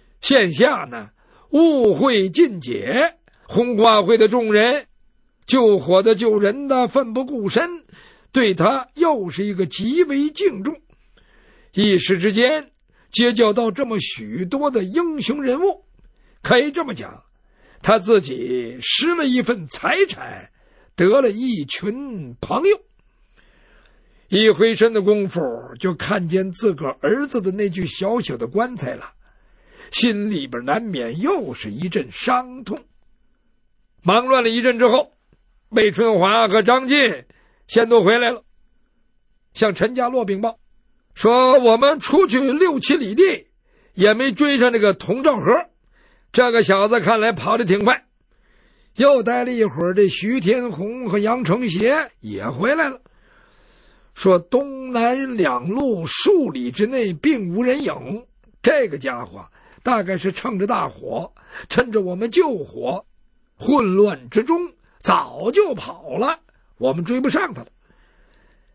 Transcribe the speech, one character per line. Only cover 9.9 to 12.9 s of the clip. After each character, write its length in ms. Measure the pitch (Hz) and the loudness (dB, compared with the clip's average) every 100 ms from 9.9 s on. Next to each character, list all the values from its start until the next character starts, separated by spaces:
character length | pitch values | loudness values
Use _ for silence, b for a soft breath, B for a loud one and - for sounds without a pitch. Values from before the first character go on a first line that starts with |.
| 311 | 0
为 260 | 330 277 302 | 0 0 -2
敬 320 | 302 392 220 | -2 -2 -2
重。 180 | 208 349 _ _ _ b b b b b b | -6 -10 _ _ _ b b b b b b
一 260 | - 214 185 | 0 2 2
时 180 | - 190 | 2 0
之 160 | 202 | 0
间， 380 | 208 254 311 285 _ _ | 2 2 0 -6 _ _